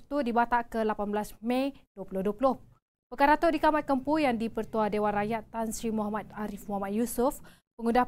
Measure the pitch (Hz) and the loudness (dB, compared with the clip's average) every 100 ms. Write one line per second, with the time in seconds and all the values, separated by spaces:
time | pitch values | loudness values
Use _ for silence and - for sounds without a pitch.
0 | - 285 240 233 240 240 233 226 220 214 | -6 -2 0 2 2 2 -2 -2 -2 -2
1 | 208 208 208 - 220 254 277 269 _ - | -2 -2 -4 -6 -2 0 -2 -6 _ -16
2 | 185 190 190 208 262 - - _ _ _ | -8 -4 -2 2 0 0 -6 _ _ _
3 | - 247 277 294 330 302 311 302 294 269 | -8 2 4 6 4 4 4 2 2 -2
4 | 262 311 285 233 226 - 220 220 208 208 | 0 2 2 0 -2 -4 -4 0 0 2
5 | 208 202 208 226 214 226 226 208 233 220 | 0 0 -2 -4 -6 -6 -6 -4 -2 -2
6 | 208 214 190 - 214 202 - 202 196 208 | -2 -4 -6 -8 -8 -8 -6 -4 -2 0
7 | 233 - 254 302 - - _ - 226 240 | 0 0 0 -2 -10 -20 _ -6 0 2